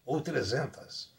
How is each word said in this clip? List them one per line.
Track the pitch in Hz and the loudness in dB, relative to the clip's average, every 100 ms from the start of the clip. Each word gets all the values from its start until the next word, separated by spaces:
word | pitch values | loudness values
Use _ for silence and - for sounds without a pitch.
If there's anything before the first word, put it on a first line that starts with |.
| - | 0
ou | 156 | 0
trezentas. | 175 143 95 127 147 - - - - | 2 0 2 2 0 -4 -12 -12 -12